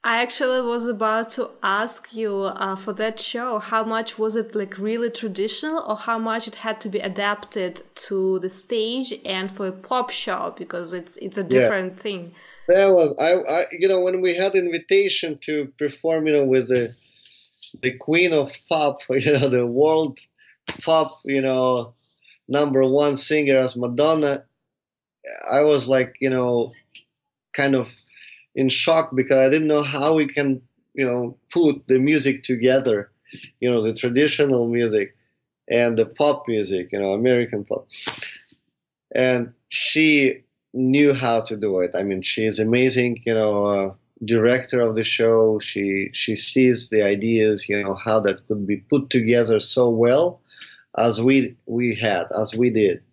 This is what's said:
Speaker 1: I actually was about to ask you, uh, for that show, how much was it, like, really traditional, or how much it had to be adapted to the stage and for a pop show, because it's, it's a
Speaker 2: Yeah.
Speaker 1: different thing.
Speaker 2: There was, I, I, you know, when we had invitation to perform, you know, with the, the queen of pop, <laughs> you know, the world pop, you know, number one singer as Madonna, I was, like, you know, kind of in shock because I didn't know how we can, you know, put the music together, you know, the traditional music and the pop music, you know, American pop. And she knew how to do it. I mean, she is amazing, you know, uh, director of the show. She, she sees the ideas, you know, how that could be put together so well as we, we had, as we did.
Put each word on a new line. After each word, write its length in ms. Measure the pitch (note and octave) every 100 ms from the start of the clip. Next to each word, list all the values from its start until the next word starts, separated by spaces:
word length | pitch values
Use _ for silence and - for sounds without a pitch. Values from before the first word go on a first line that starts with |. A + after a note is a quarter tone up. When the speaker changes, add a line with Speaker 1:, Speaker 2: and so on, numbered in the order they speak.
Speaker 1:
I 180 | - A3+
actually 400 | B3 - C4 B3+
was 240 | A#3+ A#3+ A#3
about 440 | G#3 G#3+ A3 A3+
to 200 | - A#3 -
ask 500 | F#3+ G3 A3+ - -
you, 300 | A3+ A3 G3
uh, 340 | G3 - G3 F#3+
for 160 | G3
that 240 | G3 A3 A3
show, 380 | - A#3+ B3 G#3+
how 260 | G#3 A3
much 340 | A3 A3 A3+ -
was 160 | A3 A3
it, 180 | A3
like, 220 | G#3+ G3 F#3+
really 320 | G#3+ A3+ A#3
traditional, 720 | A3+ A3+ F#3 G#3+ - D4+ A3
or 180 | - G#3+
how 220 | - A3+
much 280 | A3+ A3+ A3
it 80 | -
had 240 | A3+ A3
to 60 | G#3
be 80 | F#3+
adapted 840 | G3+ F#3 G3+ G#3 - G#3 F3+ E3+ - - -
to 300 | G3 F#3+ F#3
the 100 | F#3
stage 640 | - - A#3 A3 B3+ B3+ -
and 260 | - F#3+ F#3+
for 180 | G3 F#3+
a 40 |
pop 380 | F#3+ - B3+ B3
show, 420 | - - F#3 F3 -
because 340 | F3+ F3 E3
it's, 240 | F3 E3+ -
it's 200 | F#3+ G3+
a 40 |
Speaker 2:
Yeah. 60 | F3+
Speaker 1:
different 520 | C3 - G3+ F#3 F#3
thing. 340 | G#3+ F#3+ E3+ - - - -
Speaker 2:
There 260 | F#3 G3
was, 220 | F#3 D#3 -
I, 140 | D#3+
I, 300 | F3+ - D#3+ - E3+
you 100 | F#3+
know, 120 | F#3
when 200 | F3+ F#3
we 140 | F#3
had 200 | E3+ G3
invitation 840 | G3 F3 E3 - G3 G3 - E3+ D3
to 300 | - D3+ C#3 _
perform, 480 | D3 - D#3+ D#3+ D#3
you 80 |
know, 100 | D3
with 240 | C3+ C3 A#2+
the, 260 | B2 A#2 - _ _ - - _ _ - -
the 100 | B2+ B2+
queen 360 | - E3 F3+
of 180 | D#3 C#3 - _
pop, 320 | D#3+ D3 C#3
<laughs> 40 | -
you 240 | C3+ C#3
know, 160 | C#3+ C3+
the 180 | B2 A#2+
world 520 | B2 D3+ D#3+ D3+ - - _ _ _ - -
pop, 380 | - D#3+ D#3+ -
you 160 | - C#3
know, 540 | C3 C3 B2+ B2 A2+ _ _ _ _ _ -
number 400 | C#3 D3 C3 C3
one 300 | C#3 D3 C#3
singer 400 | - D3+ C#3+ C3
as 160 | B2+
Madonna, 680 | B2 A#2+ A#2+ D3+ D#3+ C#3+ C#3 - _ _ _ _ _ _ _ - - -
I 120 | C3
was, 260 | D3+ C#3+ A#2+
like, 280 | C3+ B2+ -
you 80 | C3+
know, 440 | B2+ B2 A#2+ A2+ - _ - _ _ _ _ _
kind 200 | - C#3
of 160 | C3+ - - _ _ - - _
in 140 | - C3
shock 420 | - - D#3+ D#3+ C3
because 220 | C3+ C3+
I 100 | C3
didn't 200 | D#3 D#3
know 140 | D3
how 320 | C#3+ C#3 D3
we 140 | D#3+ C#3
can, 340 | D3 C#3+ C3 _ _ _
you 100 | -
know, 320 | C3 B2 A#2+ - _
put 340 | F3 D#3 C#3+ -
the 100 | C3
music 460 | C#3 D3+ C3+ C#3
together, 640 | - B2 B2+ C3 B2+ G#2+ G2+ _ _ - - _
you 80 | B2
know, 120 | A#2+
the 100 | A2
traditional 760 | A2 B2+ A#2+ D3 - C#3+ B2+ A#2
music 480 | A#2+ A#2 G#2+ G2 _ _ _ _ _ -
and 280 | A#2+ A#2+ A2+
the 80 | G#2+
pop 380 | - D3 C#3+ -
music, 440 | A2 F#2+ F#2+ F2+
you 80 | G2+
know, 120 | G2
American 500 | G2+ B2 B2 A#2 A2
pop. 240 | G2 - - - - - - - _ _ _ _ _ _ _
And 400 | - B2+ B2+ A#2 _ _
she 760 | - - D#3 D#3 D3 C3+ - _ _ _
knew 420 | B2+ B2+ C#3 D3
how 260 | C3 B2+ A2+
to 160 | A2 G#2+
do 240 | G#2 F#2+
it. 120 | F2+
I 80 | F2+
mean, 200 | G2+ F#2+
she 220 | F2+ -
is 140 | A2 G#2
amazing, 640 | A2 B2 B2+ B2 B2 A#2
you 100 | A#2+
know, 300 | A2+ G#2+ G#2
uh, 300 | G2+ G2+ G2 F#2+ _ _
director 560 | G#2+ A#2 A#2 B2+ B2+ B2+
of 140 | A#2
the 100 | A2
show. 540 | G#2+ - A2+ A2+ A2 G#2+
She, 520 | - G2+ G2+ G2 F#2+
she 240 | - - G#2+
sees 540 | - C3+ B2+ A2+ -
the 120 | G#2+
ideas, 680 | G2+ G2+ A2+ A2+ G#2+ G2+ -
you 140 | G#2
know, 120 | G2
how 260 | F#2 A2+ A2
that 260 | G2+ F#2+ _
could 200 | G#2 G2
be 120 | G2
put 320 | _ C#3+ C3+
together 500 | B2+ A2+ A#2+ A2+ G#2+
so 280 | - - B2
well 500 | A2+ A#2+ C3+ F3 F3+ _ - - - _ -
as 240 | A#2 A2
we, 360 | A#2+ C3+ B2+ - -
we 280 | A#2 B2
had, 320 | G#2 A2+ F#2 E2 G#2
as 160 | G#2+
we 160 | A2+ B2
did. 320 | A2 G2+ E2+ _